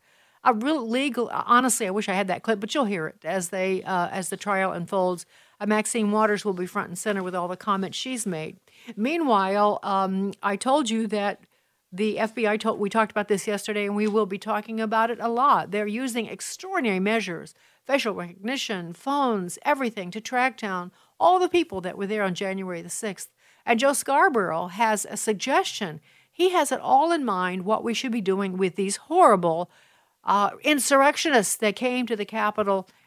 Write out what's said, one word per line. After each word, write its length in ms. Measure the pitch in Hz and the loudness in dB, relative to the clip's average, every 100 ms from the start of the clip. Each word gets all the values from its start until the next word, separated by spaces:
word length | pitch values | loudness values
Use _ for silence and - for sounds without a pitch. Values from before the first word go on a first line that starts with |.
| _ _ _ _ - | _ _ _ _ 2
A 80 | |
real 340 | 220 254 311 226 | 2 2 0 0
legal, 420 | 240 285 240 226 | 0 0 -2 -4
uh, 100 | - - | -4 0
honestly, 400 | 240 254 - 208 | 2 2 0 -2
I 40 | |
wish 180 | 196 208 | -2 -2
I 60 | |
had 140 | 190 196 | -2 -2
that 160 | 175 | -4
clip, 180 | - 214 | -2 -2
but 120 | 220 | -2
you'll 120 | 311 226 | -2 -2
hear 220 | 196 156 | -2 -6
it 180 | - 156 | -8 -6
as 240 | 190 175 | -4 -4
they, 340 | 190 185 185 | -4 -2 -2
uh, 240 | - 185 170 | -2 -2 -2
as 220 | 190 180 | -4 -8
the 80 | 196 | -8
trial 340 | - 196 190 | -4 0 0
unfolds. 540 | 175 175 196 180 180 - _ _ _ | -2 -4 0 0 -2 -8 _ _ _
Uh, 60 | 208 | 0
Maxine 460 | 214 214 233 208 | 0 2 0 0
Waters 340 | 214 214 208 214 | 2 2 2 -2
will 80 | |
be 120 | 180 180 | -2 -4
front 220 | 208 - | -4 -6
and 100 | 175 | -6
center 240 | 214 202 | -4 -2
with 140 | 185 180 | -2 -4
all 140 | 175 | -4
the 80 | 180 | -4
comments 400 | - 196 185 - | -2 0 0 -6
she's 280 | 262 254 208 | -8 -6 -4
made. 300 | 160 156 - _ _ - 220 | -6 -8 -12 _ _ -16 -4
Meanwhile, 840 | 233 339 302 208 190 202 208 202 | -2 0 4 4 4 4 4 2
um, 500 | - 196 190 190 196 - | 0 0 0 0 -2 -2
I 140 | 202 185 | -4 -2
told 340 | 254 285 240 | 2 2 2
you 180 | 226 226 | -2 -2
that 340 | 208 202 - _ _ _ _ _ | -2 -2 -4 _ _ _ _ _
the 260 | 180 214 202 | -4 -2 0
F 140 | 214 | -2
B 140 | 233 214 | 0 0
I 80 | 208 | 0
told, 240 | 220 - | -2 -2
we 100 | 202 | -2
talked 220 | 226 214 | 0 0
about 160 | - 202 | 0 0
this 200 | 202 220 | -2 0
yesterday, 380 | 202 - 208 202 | -4 -4 -4 -2
and 120 | 208 | 0
we 100 | 214 | 0
will 180 | 208 202 | 2 0
be 120 | 196 | -4
talking 420 | 214 208 214 220 | -4 -4 -4 -6
about 320 | 220 220 226 | -2 2 0
it 80 | 233 | 0
a 80 | 233 | -2
lot. 440 | 233 285 208 160 | 2 4 4 2
They're 160 | 202 208 | -2 -2
using 400 | 214 262 233 214 | -4 -4 -4 -6
extraordinary 720 | 202 - - 370 381 247 190 | -8 -12 -12 -6 -2 0 2
measures: 520 | 196 226 185 160 147 - _ _ - | 2 0 -2 -8 -12 -20 _ _ -2
facial 280 | 277 233 | 0 0
recognition, 800 | 180 175 180 202 269 - 196 170 | -4 -8 -8 -6 -6 -4 -6 -8
phones, 640 | 175 - 285 262 214 180 - 269 | -10 -2 0 2 0 -2 -4 -2
everything 440 | 285 254 220 180 | 0 0 -4 -8
to 100 | 214 | -10
track 360 | 214 254 254 254 | -4 0 0 -2
down 360 | 208 185 180 - _ _ | -4 -4 -6 -14 _ _
all 200 | - 370 | 4 4
the 100 | 359 | 4
people 320 | 349 330 190 | 2 0 -4
that 160 | 180 - | -8 -6
were 100 | 196 | -4
there 160 | 214 | -2
on 100 | 196 | -2
January 480 | 175 196 190 185 175 | -2 -4 -4 -6 -8
the 80 | 175 | -8
sixth. 400 | - 220 185 - _ _ _ - | -8 -6 -8 -12 _ _ _ 0
And 120 | 233 | 2
Joe 140 | 269 | 4
Scarborough 760 | 285 - 277 370 247 180 165 180 | 2 0 4 4 4 0 -2 -4
has 380 | 180 226 214 - | 0 2 2 -2
a 80 | 214 | -6
suggestion. 840 | - 202 - 302 370 - 190 156 - _ _ | -2 -2 2 0 0 -4 -8 -8 -16 _ _
He 200 | - 359 | 0 2
has 200 | 359 285 | 4 2
it 80 | 262 | 0
all 320 | - 262 320 | 4 4 4
in 140 | 339 254 | 2 0
mind 400 | 185 180 185 180 | 0 0 -2 -2
what 180 | 220 | -2
we 100 | 233 | 0
should 200 | 220 262 | -4 -4
be 80 | 233 | -2
doing 340 | 190 190 196 185 | 0 0 -2 -2
with 220 | 190 - | -2 0
these 180 | 196 202 | -4 -4
horrible, 760 | - 339 320 202 175 160 175 _ _ _ _ _ | 0 6 8 8 4 0 -4 _ _ _ _ _
uh, 280 | - 196 202 - | 0 2 2 0
insurrectionists 920 | 285 294 - 269 277 285 339 262 190 - | 0 2 4 6 6 4 4 4 4 0
that 200 | 214 196 | 0 0
came 300 | 247 247 233 | -2 0 -2
to 100 | 220 | -4
the 100 | 202 | -4
Capitol 600 | 220 208 208 202 196 185 _ | -2 -2 0 2 0 -2 _